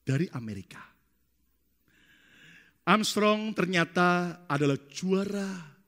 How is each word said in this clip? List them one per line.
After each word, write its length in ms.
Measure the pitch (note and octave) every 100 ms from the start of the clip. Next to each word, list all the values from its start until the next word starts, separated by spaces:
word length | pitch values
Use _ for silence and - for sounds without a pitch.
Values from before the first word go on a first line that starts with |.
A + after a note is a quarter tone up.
dari 240 | - C3+ F3+
Amerika. 480 | C3 A2+ G2+ F2+ - - _ _ _ _ _ _ _ _ _ _ _ _ _ _ _ - - _ _ -
Armstrong 640 | G3+ G#3+ - G#3 G#3+ G#3+
ternyata 880 | G#3+ F3 F3+ E3 - F3+ F3 F3 D#3+ -
adalah 320 | C#3+ D3 C3+ -
juara 640 | - F#3 F#3+ G3+ G3+ G3 F#3+ D#3 C#3+